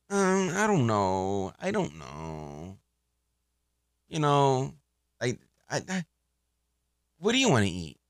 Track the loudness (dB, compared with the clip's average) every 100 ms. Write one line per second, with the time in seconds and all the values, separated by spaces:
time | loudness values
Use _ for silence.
0 | -4 0 2 2 0 0 2 2 2 2
1 | 0 0 -2 -2 -4 -6 -6 -4 -4 -8
2 | -14 -12 -10 -10 -12 -14 -16 -18 _ _
3 | _ _ _ _ _ _ _ _ _ _
4 | _ 0 2 4 4 2 -2 -10 _ _
5 | _ -8 -6 -6 _ _ -8 -8 -6 -8
6 | -8 _ _ _ _ _ _ _ _ _
7 | _ _ 0 4 4 4 2 -2 -10 -14
8 | _